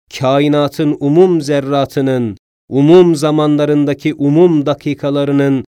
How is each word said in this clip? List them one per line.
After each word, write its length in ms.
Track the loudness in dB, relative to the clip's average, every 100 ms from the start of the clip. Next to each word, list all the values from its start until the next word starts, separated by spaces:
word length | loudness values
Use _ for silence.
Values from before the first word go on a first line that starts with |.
| _ -6
Kainatın 800 | -2 0 0 0 -2 -2 -4 -2
umum 420 | 0 2 2 2
zerratının, 960 | -2 -4 -2 -4 -4 -4 -2 -2 -4 -8 _ _ _
umum 460 | 0 4 6 4 2
zamanlarındaki 1000 | -2 0 0 0 0 0 -2 -4 -6
umum 520 | -4 0 2 4 2 -2
dakikalarının 1000 | -4 -6 -6 -4 -4 -2 0 0 -2 -6